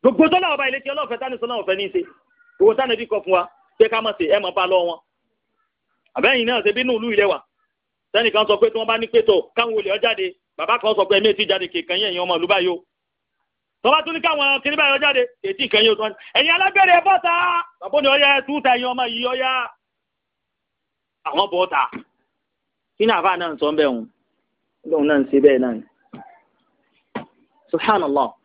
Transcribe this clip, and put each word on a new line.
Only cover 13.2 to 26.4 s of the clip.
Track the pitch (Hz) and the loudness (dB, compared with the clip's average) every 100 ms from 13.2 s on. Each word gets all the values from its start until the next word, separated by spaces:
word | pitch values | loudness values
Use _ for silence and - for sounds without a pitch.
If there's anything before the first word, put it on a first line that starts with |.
| _ _ _ _ _ _ | _ _ _ _ _ _
Tọ́ba | 240 302 | 0 0
tún | 311 | 0
ní | 320 | -4
káwọn | 330 302 277 269 | -2 0 0 0
kiri | 285 302 | -2 0
báyìí | 294 277 | 0 2
ọ | |
jáde, | 285 269 247 _ | 0 0 -2 _
ètí | 196 190 | -10 -6
nǹkan | 262 214 | -2 2
yẹn | 220 | 2
o | 214 | 0
tún | 214 | -4
wá. | - - | -8 -6
Ẹ̀yin | - 302 | -2 0
alágbèrè | 349 381 392 381 349 | 0 0 2 4 4
bọ́ta, | 370 370 349 339 359 339 330 _ | 4 2 2 0 0 -2 -6 _
bàbá | - 285 | -4 0
ni | 277 | 2
ọyá | 277 277 | 4 4
ẹ | 277 | 2
tú | 262 285 | 0 -2
ta | 269 | 0
ẹ̀yin | 247 247 | 0 -2
ọmọ | 247 240 | -4 -4
yìí, | 233 247 | -4 -6
ọyá. | 254 262 262 233 _ _ _ _ _ _ _ _ _ _ _ _ _ _ _ 151 | -4 -4 -4 -6 _ _ _ _ _ _ _ _ _ _ _ _ _ _ _ -4
Àwọn | 175 196 | -2 -2
bọ́ | 180 180 | -2 -2
ta. | 143 123 127 - _ _ _ _ _ _ _ _ _ | -2 -2 -6 -18 _ _ _ _ _ _ _ _ _
Kí | 220 | 0
ni | |
àfáà | 196 180 180 | 2 0 -2
náà | 170 | -6
ń | 143 | -4
sọ | 147 | -2
ń | 156 | 0
bẹ̀ | 143 | 0
wọ́n? | 120 110 _ _ _ _ _ _ _ - | -2 -8 _ _ _ _ _ _ _ -4
Lóun | 156 147 | 0 2
náà | 147 | 2
ń | 135 | 2
ṣe | 139 | 2
bẹ́ẹ̀ | 143 131 | 2 0
náà | 127 | -2
ni. | 113 - _ _ - - _ | -6 -12 _ _ -20 -20 _